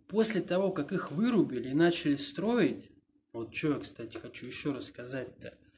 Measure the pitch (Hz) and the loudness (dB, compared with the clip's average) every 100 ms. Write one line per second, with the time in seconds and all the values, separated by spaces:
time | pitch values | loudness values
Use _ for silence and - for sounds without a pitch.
0 | - 208 214 180 - 175 196 - 143 190 | -2 0 2 0 0 2 2 0 -2 -2
1 | - 143 233 226 135 127 127 139 170 170 | -2 0 4 6 4 2 0 4 4 4
2 | 151 139 - - 202 240 143 - - _ | 2 0 -2 -2 0 4 2 0 -10 _
3 | _ _ _ 120 113 - 156 139 - - | _ _ _ -10 -8 -2 0 0 -4 -12
4 | 113 - - - 123 - 151 127 - - | -12 -10 -12 -12 -12 -6 -4 -6 -8 -12
5 | 123 135 123 - - - _ | -10 -8 -8 -12 -18 -18 _